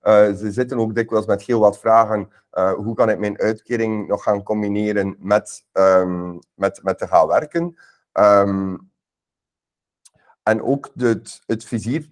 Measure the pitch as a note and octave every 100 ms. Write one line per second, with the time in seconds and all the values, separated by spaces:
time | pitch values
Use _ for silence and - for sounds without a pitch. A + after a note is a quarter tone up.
0 | G#2+ G#2+ G#2 G2+ G#2+ G#2+ B2+ B2+ A2+ A2
1 | A2+ A2 G2+ G2+ - A#2 G#2 G2+ A#2 A2+
2 | A2 G#2+ G2 _ _ - F#2 F#2+ G#2 A2+
3 | A2+ F#2 G#2 - G#2 A2 - A#2 A2 G#2+
4 | F2 G2+ - G2+ G2 G#2+ G#2 G2+ G#2+ G#2
5 | G2 - F#2+ G#2 - - _ F#2+ F#2+ F#2
6 | F#2 F2+ F2+ F2 _ - G2 - F#2+ F#2
7 | F2+ F2+ D#2+ F2 D3+ E3+ E3+ - _ _
8 | _ - G#2 G2+ G2+ G2 F#2+ F#2 - _
9 | _ _ _ _ _ _ _ _ _ _
10 | _ _ _ _ A2 A2 - C#3 - -
11 | A#2+ A2 - - - A2 - A2+ G2 D3+
12 | D3+